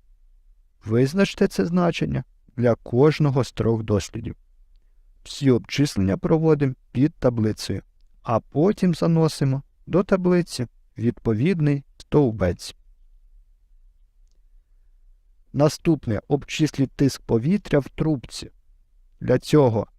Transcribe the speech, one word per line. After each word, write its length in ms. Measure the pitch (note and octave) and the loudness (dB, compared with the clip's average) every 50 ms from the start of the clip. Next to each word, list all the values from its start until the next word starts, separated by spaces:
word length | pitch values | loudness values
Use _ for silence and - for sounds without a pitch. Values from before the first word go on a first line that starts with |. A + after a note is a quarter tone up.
| _ _ _ _ _ _ _ _ _ - _ _ _ _ _ _ - | _ _ _ _ _ _ _ _ _ -20 _ _ _ _ _ _ -6
Визначте 600 | G#2+ A2 A#2+ C3+ C3+ E3 G3 G3 - - - G3+ | -2 0 0 0 2 2 0 0 0 2 0 -2
це 180 | G3 - - F#3+ | 0 0 -2 -2
значення 580 | E3+ F3 F#3 F3 E3+ - - - D#3 C#3 C3+ - - _ _ _ _ _ | 0 0 0 0 0 -2 -2 -4 -4 -4 -6 -6 -8 _ _ _ _ _
для 180 | - A#2+ A#2+ A2 | -2 0 0 0
кожного 680 | - - - A#2+ B2 C#3+ D#3 D3 - D3+ C#3+ C3 C#3 A#2 | 0 -4 -2 2 4 4 4 4 2 0 0 0 0 -2
з 80 | - | -2
трьох 320 | - - A2+ A#2 A2+ A2 G#2+ | -4 -2 -2 0 0 -2 -2
дослідів. 520 | G#2+ G#2+ G2 - - - A2+ G#2 - - - _ _ _ _ - _ - _ _ _ _ _ _ _ _ _ _ | -2 -2 -2 -2 -4 -10 -12 -10 -10 -12 -14 _ _ _ _ -20 _ -20 _ _ _ _ _ _ _ _ _ _
Всі 280 | - - - C#3 C3 | -18 -8 0 2 2
обчислення 680 | B2 A2+ - - - - C#3+ D3 - G2+ F#2+ F#2+ F#2+ | 2 2 0 -4 -2 -2 -2 0 0 0 0 0 0
проводимо 560 | - - D#3+ E3 D#3 D#3+ D#3+ D#3 D3 D3 C3 C3 - _ _ | -2 0 0 0 2 4 2 2 2 2 -2 -2 -6 _ _
під 240 | - A#2 C#3 D#3+ - | -2 0 0 0 -2
таблицею, 640 | - - B2+ A#2+ A2+ G#2+ G#2+ G2+ - - - G2+ G#2+ - _ _ _ - _ _ _ - | -2 -2 0 0 0 -2 -2 -2 -4 -6 -8 -8 -8 -10 _ _ _ -20 _ _ _ -6
а 160 | - A2+ G#2+ | -2 -2 -2
потім 560 | - - - C3+ E3 G3+ G#3+ - F#3+ F3+ D#3+ | -2 -4 -2 0 0 0 0 0 0 0 0
заносимо 680 | - E3+ E3 E3 D#3+ D#3+ D#3 - - D3 C3+ C3 C#3 - _ _ _ _ | 0 0 2 2 2 2 0 0 0 -2 -2 -2 -4 -6 _ _ _ _
до 160 | - D3+ F3+ G3+ | -2 0 0 2
таблиці 640 | - G3+ F#3 F3+ F3+ F3+ F3 - - - - A#2+ - _ _ _ _ _ | 2 0 2 2 2 2 2 0 -2 -6 -8 -8 -8 _ _ _ _ _
відповідний 840 | - A2 A#2 - - - A#2+ A2 G#2 C3+ F#3 G3 E3 D3+ D3 C#3+ C#3+ - _ _ | -2 -2 -2 -2 -2 -2 -2 0 2 0 0 0 2 0 0 0 -2 -4 _ _
стовбець. 800 | - - _ - D3+ C#3+ A#2 A2 G2+ F#2+ F2 - - - - - _ _ - _ _ - _ - _ _ _ - - _ _ _ _ _ _ - - - - _ _ _ _ _ _ _ _ _ _ _ _ - - _ _ _ _ _ _ _ _ _ - - _ _ _ _ _ _ _ - | -20 -8 _ 2 2 2 2 0 0 0 -2 -2 -4 -10 -16 -18 _ _ -20 _ _ -20 _ -20 _ _ _ -20 -20 _ _ _ _ _ _ -20 -20 -20 -20 _ _ _ _ _ _ _ _ _ _ _ _ -20 -20 _ _ _ _ _ _ _ _ _ -20 -20 _ _ _ _ _ _ _ 0
Наступне: 680 | C3+ D3 D#3 - - - E3+ D#3+ C3+ - A#2+ G#2 - - | 2 2 2 0 0 0 0 0 0 -2 -4 -4 -4 -2
обчисліть 640 | - D3 C#3 - - - - D#3 C#3+ - - C3+ - | -2 -4 -4 -4 -8 -2 -2 -2 -2 0 -2 -4 -4
тиск 300 | - - D3 C3 - - | 0 0 0 0 0 -4
повітря 580 | - - A#2+ A2+ A#2 D#3+ G3+ G#3 - - - F#3 | -4 -2 -2 0 0 0 -2 -2 -2 0 0 0
в 100 | - - | 0 -2
трубці. 600 | - - D#3 D#3+ D3+ A#2 - - - - - - - _ _ _ _ _ _ _ _ _ _ _ _ _ | -6 -4 -4 -2 -4 -4 -8 -12 -16 -16 -16 -16 -20 _ _ _ _ _ _ _ _ _ _ _ _ _
Для 200 | - A2+ B2+ B2+ | -2 0 0 0
цього 480 | - - D3+ D3+ C3+ A#2+ A2+ G#2 - - _ | 0 2 2 4 4 4 2 -2 -4 -6 _